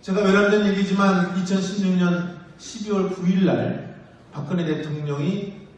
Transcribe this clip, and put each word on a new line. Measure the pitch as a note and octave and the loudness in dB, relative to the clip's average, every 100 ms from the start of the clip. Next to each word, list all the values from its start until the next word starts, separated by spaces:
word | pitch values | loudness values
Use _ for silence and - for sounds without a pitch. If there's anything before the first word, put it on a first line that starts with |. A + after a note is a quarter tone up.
제가 | - F#3 | -2 0
외람된 | F#3+ G3 G3+ G#3+ G3+ | 4 4 6 4 2
얘기지만 | F#3+ G3 G3 G3 F#3 F3 F#3 | 2 0 2 4 4 2 -2
이천십육 | F3+ F#3+ F3+ - F#3+ F3+ | 0 0 -2 -2 0 2
년 | F3 F3 F3 - - - | 2 0 -2 -10 -18 -20
십이월 | - A3+ G#3 G3 F3 | -18 -12 -4 -2 -2
구일 | - F3 F#3 F3+ | -2 0 2 2
날 | A#2+ - - - - - - - | 2 -2 -6 -10 -18 -20 -20 -18
박근혜 | D3 C#3 F3+ D#3+ | -12 -6 -4 -2
대통령이 | D3+ - D3+ D3 C#3+ F3+ G3+ - - - | -4 -4 -6 -6 -4 -2 -4 -6 -12 -20